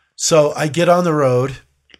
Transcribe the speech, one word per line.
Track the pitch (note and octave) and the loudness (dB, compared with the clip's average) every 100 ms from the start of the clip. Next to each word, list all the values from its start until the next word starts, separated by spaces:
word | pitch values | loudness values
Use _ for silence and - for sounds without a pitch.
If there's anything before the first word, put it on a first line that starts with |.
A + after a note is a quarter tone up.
| _ - | _ -10
So | - E3 D3 D3 | 0 2 2 -2
I | D3+ | -4
get | C#3 F3 | -2 2
on | F3 | 2
the | F3 | 2
road, | D3+ C3+ B2 C3+ C3 - _ _ _ | 0 0 0 -2 -8 -18 _ _ _